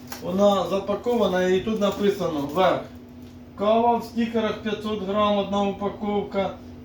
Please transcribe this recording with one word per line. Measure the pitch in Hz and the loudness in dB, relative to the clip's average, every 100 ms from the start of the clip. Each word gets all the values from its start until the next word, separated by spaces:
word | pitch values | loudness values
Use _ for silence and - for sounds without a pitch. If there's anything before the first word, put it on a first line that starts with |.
| - - | -14 -10
Вона | 170 190 202 196 160 | -4 4 4 4 0
запакована | 196 202 202 240 233 190 185 185 | -2 -2 -4 0 2 2 2 2
і | 185 | 2
тут | 220 202 | 0 0
написано | 196 185 202 185 170 147 143 | 0 2 0 2 -2 -2 -2
верх. | 165 180 139 - - - - - - - - | 2 2 2 -4 -16 -18 -18 -18 -18 -16 -2
Кава | 202 226 233 226 | 2 4 4 2
в | |
стікерах | - 226 226 226 214 214 | -2 -2 0 0 0 -2
п'ятсот | 214 202 214 208 185 | -4 -4 -4 -4 -2
грам, | 208 208 202 | 2 2 2
одна | 185 202 | 2 0
упаковка, | 202 196 202 - 208 208 185 196 180 - - - | 0 0 -4 -4 -2 -2 0 -2 -2 -4 -14 -16